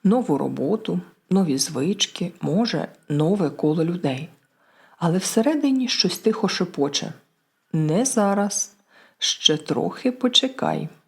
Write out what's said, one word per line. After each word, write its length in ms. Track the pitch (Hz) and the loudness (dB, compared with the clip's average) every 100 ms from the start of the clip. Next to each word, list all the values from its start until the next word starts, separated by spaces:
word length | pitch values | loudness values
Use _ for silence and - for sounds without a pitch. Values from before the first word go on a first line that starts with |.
Нову 340 | 190 240 214 143 | 4 2 2 0
роботу, 600 | 139 131 131 220 - 175 - _ _ | 0 -2 -2 -2 -2 -6 -6 _ _
нові 280 | 190 175 135 | 2 2 0
звички, 720 | 156 151 151 202 196 - 180 - | -2 -2 -2 0 -4 -4 -8 -6
може, 480 | 143 165 233 - - - _ | -2 0 0 -2 -6 -10 _
нове 420 | 147 151 202 156 | 0 2 2 0
коло 340 | 139 156 156 | 0 0 2
людей. 440 | 165 175 147 131 160 _ _ _ _ _ _ _ | 0 0 -2 -4 -8 _ _ _ _ _ _ _
Але 200 | 170 180 | 0 0
всередині 720 | 185 - 226 302 285 262 254 | 0 2 2 2 2 2 0
щось 300 | - 185 - | 0 0 2
тихо 300 | - 220 190 | 0 2 0
шепоче: 640 | - 180 - 139 - 110 - _ _ _ _ _ | 0 -4 0 -2 -2 -6 -12 _ _ _ _ _
"Не 320 | 160 156 160 | 0 2 2
зараз, 720 | 170 - 202 202 202 - - _ _ _ - _ | 2 2 2 2 -2 -2 -6 _ _ _ -20 _
ще 380 | - - - 151 | -4 0 0 0
трохи 560 | - 151 - - 254 | -2 -2 -2 -2 -4
почекай". 760 | 254 247 247 262 - 80 151 156 - | 0 2 2 2 -2 -2 -2 -4 -10